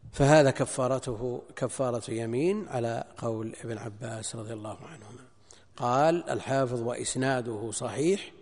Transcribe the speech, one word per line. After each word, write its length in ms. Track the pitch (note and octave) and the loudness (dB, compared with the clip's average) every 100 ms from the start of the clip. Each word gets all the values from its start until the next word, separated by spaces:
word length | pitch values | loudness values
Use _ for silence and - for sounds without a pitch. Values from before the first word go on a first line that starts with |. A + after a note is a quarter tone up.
| - | -14
فهذا 400 | - C#3 D#3 C#3 | 2 8 10 8
كفارته 880 | C3 C3 - B2+ C3 - A2 B2 A#2+ - - | 4 -2 0 0 0 -2 -4 -4 -6 -10 -4
كفارة 560 | B2+ - C3 A#2+ G#2+ | -4 0 -2 0 -4
يمين 560 | A2+ A2+ A#2+ E3 G#3 F#3 | -4 -2 0 0 0 -2
على 360 | C3 A#2 A2+ - - | -4 -2 -4 -8 -6
قول 380 | A#2 A2+ A2+ - | -4 -2 -4 -8
ابن 140 | A#2 A2 | -8 -8
عباس 580 | A2+ G#2 A#2+ A2+ A2 A#2 | -8 -10 -10 -8 -8 -10
رضي 180 | A2 | -10
الله 240 | A2+ G#2+ G2 - | -10 -10 -12 -14
عنهما. 400 | D#3+ G#2 A#2 - _ - - - - | -18 -18 -20 -20 _ -20 -20 -20 -4
قال: 540 | B2 B2 D#3 E3+ - | 2 6 6 4 0
الحافظ: 520 | - - C3+ C3 B2 | -4 0 2 2 0
"وإسناده 920 | A#2 A#2+ - - C3 C3 A#2+ G#2+ A2+ | -2 -4 -4 -2 0 0 -2 -6 -6
صحيح، 640 | G2+ B2 G#2+ D#3 G3 - - | -6 -6 0 2 2 -2 -16